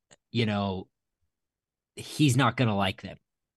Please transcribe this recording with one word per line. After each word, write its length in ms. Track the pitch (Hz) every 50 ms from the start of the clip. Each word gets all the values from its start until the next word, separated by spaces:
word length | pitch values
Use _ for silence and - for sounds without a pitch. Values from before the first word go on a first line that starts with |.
| _ _ _ _ _ _ -
you 140 | 113 117
know, 420 | 110 107 101 101 98 95 92 95 - _ _ _ _ _ _ _ _ _ _ _ _ _ _ _ _ _ _ _ _ _
he's 400 | - 110 - - - 156 147 123
not 200 | 127 139 120 117
gonna 200 | - 135 113 107
like 260 | 98 98 95 95 - -
them. 140 | 95 78 - _ _ _ _ _ _ _